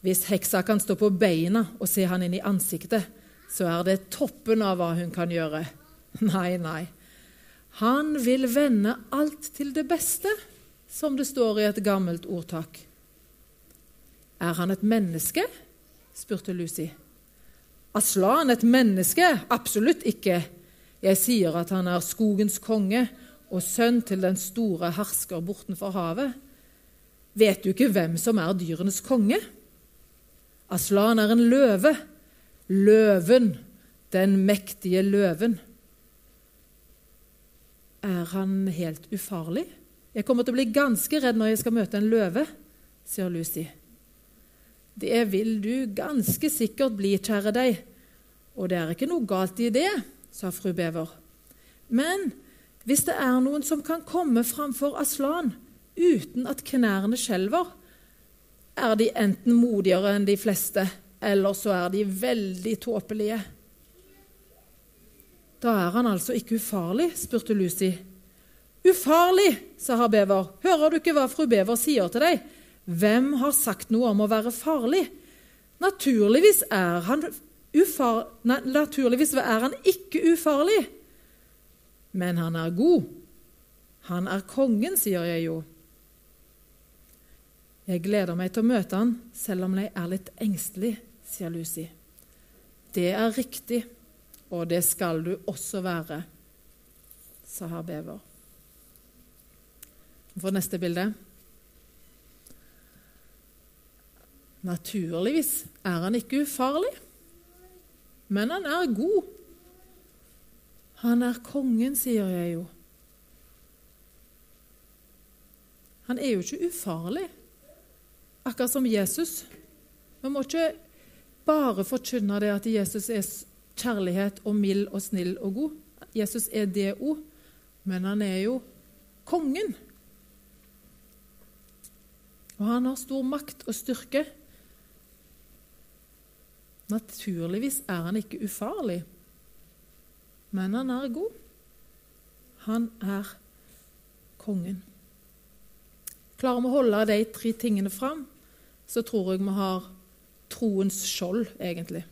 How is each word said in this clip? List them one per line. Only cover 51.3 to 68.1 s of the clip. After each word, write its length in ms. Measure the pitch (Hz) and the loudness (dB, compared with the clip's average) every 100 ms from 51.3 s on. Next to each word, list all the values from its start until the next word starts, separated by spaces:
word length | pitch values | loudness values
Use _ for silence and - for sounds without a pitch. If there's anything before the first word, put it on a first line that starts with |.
| _ _ - _ _ - | _ _ -20 _ _ -2
"Men 420 | 233 302 381 349 - - - _ _ - | 0 0 -2 -4 -8 -20 -20 _ _ -2
hvis 200 | 277 - | 0 0
det 80 | - | 0
er 220 | 262 254 | 0 2
noen 240 | 254 294 294 | 2 0 -2
som 160 | 311 294 | -4 -2
kan 160 | 330 330 | -6 -4
komme 380 | 339 330 233 240 | -2 2 2 2
framfor 520 | - 294 233 285 - | -4 -6 -2 -4 -2
Aslan 520 | 285 - 277 330 302 - - - _ - | -4 -2 -2 0 -2 -6 -18 -20 _ 0
uten 480 | 349 262 - 247 254 | 4 4 0 -6 -4
at 160 | 277 - | -6 -4
knærne 520 | 269 226 196 202 247 | 2 2 2 0 -2
skjelver, 500 | - 190 190 311 349 - - - - _ _ _ _ _ _ | -2 0 0 0 -2 -8 -20 -20 -20 _ _ _ _ _ _
er 220 | - 240 214 | -4 0 2
de 140 | 226 | 2
enten 400 | - 202 190 - 240 | 2 0 0 4 4
modigere 580 | 240 208 190 180 202 202 | 4 2 4 4 4 2
enn 80 | 196 | 2
de 120 | 202 | 2
fleste, 500 | 214 190 - - 185 - - - | 0 -2 -2 -2 -2 -6 -20 -6
eller 320 | 214 202 196 196 | 0 2 2 0
så 160 | 214 185 | -2 0
er 140 | 175 | 0
de 120 | 190 208 | -2 -2
veldig 760 | 190 247 240 196 185 196 220 - | -2 -2 -2 -2 -6 -6 -6 -4
tåpelige." 560 | 214 - 214 208 220 196 - - _ _ _ - - - _ _ - _ - _ _ - - - - _ _ | -6 -6 -4 -4 -4 -8 -18 -20 _ _ _ -20 -20 -20 _ _ -20 _ -20 _ _ -20 -20 -20 -20 _ _
"Da 140 | 233 214 175 | 0 2 2
er 60 | 196 | 2
han 140 | 247 | 2
altså 280 | 190 - 240 | 0 0 -4
ikke 200 | - 226 | -2 -4
ufarlig?" 540 | - 202 170 202 339 - | -2 -4 -2 0 0 -2
spurte 400 | - 233 - 208 | -4 -4 0 0
Lucy. 360 | 180 175 190 175 - | 0 0 -2 -2 -10